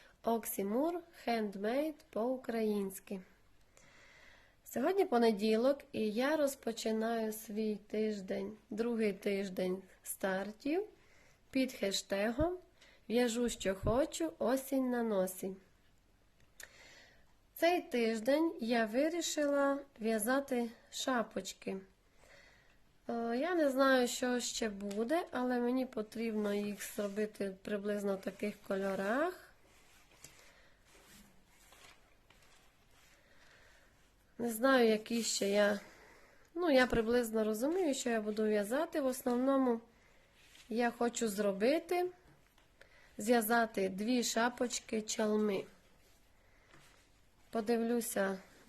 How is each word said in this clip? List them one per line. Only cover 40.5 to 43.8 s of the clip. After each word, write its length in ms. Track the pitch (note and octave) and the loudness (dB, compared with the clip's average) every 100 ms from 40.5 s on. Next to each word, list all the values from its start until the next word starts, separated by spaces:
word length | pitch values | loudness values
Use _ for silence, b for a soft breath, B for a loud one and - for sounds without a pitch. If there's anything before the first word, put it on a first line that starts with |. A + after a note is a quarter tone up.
| B - | B -6
я 220 | A3+ A#3+ | -2 0
хочу 360 | A#3 A#3+ A#3 A3+ | 0 -2 0 -4
зробити, 760 | G3 G3+ F#3+ A#3 D#4+ E4 F4+ F4+ - - - _ _ _ _ B B B B | 0 -2 2 2 2 2 0 0 -4 -20 -20 _ _ _ _ B B B B
зв'язати 720 | G#3+ A#3+ G#3+ A#3 A3+ G#3 | 2 2 4 2 2 0